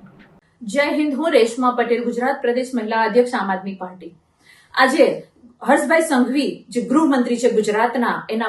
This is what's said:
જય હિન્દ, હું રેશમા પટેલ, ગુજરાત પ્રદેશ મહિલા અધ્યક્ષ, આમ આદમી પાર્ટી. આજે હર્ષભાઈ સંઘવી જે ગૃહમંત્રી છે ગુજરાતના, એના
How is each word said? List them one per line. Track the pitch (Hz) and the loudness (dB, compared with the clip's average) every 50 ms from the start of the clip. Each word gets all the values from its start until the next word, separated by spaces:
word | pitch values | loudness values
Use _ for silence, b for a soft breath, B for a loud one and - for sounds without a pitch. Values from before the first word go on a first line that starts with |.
| - - - - - - _ _ _ _ _ _ 247 | -6 -18 -20 -20 -20 -20 _ _ _ _ _ _ -12
જય | 208 190 277 285 302 - | -6 -2 -2 -2 0 0
હિન્દ, | - 302 302 269 | 0 -2 -2 -2
હું | 254 311 330 311 | -2 0 2 4
રેશમા | 254 220 233 - 254 254 247 240 240 | 4 4 4 2 0 0 0 2 0
પટેલ, | 233 233 240 226 - | 0 0 0 -2 0
ગુજરાત | 240 - 233 240 262 277 - - | -2 -2 -2 -2 -2 -2 -2 -2
પ્રદેશ | 240 240 247 254 254 - | -2 -2 -2 -2 -4 -4
મહિલા | 240 214 214 226 | -6 -4 -2 -2
અધ્યક્ષ, | 226 226 220 202 247 247 240 - | 0 0 2 2 2 2 2 0
આમ | 220 190 196 | -4 -2 -2
આદમી | 190 185 190 196 190 | -4 -4 -6 -8 -10
પાર્ટી. | - 185 180 180 185 165 165 - - _ _ _ _ b b b b b b b | -10 -10 -12 -14 -14 -18 -20 -20 -20 _ _ _ _ b b b b b b b
આજે | - 240 269 247 339 269 196 - - - - _ _ - - _ _ - - | 2 2 4 4 4 4 4 2 -2 -8 -14 _ _ -20 -20 _ _ 0 2
હર્ષભાઈ | 269 320 302 262 330 320 | 2 2 2 2 2 2
સંઘવી | 320 320 294 247 247 226 254 294 269 196 170 - - - | 2 2 2 2 2 2 0 0 -2 -2 -4 -8 -12 -10
જે | - 240 | -6 -6
ગૃહમંત્રી | 233 - 254 302 320 277 269 254 240 247 240 | -2 0 2 2 2 2 2 2 0 0 0
છે | 233 - 233 | 0 0 0
ગુજરાતના, | 208 208 214 208 202 208 226 240 240 262 240 214 180 - - - | 2 0 0 0 0 0 0 0 0 -2 -2 -2 -2 -4 -6 -6
એના | 220 220 226 | -6 -4 -4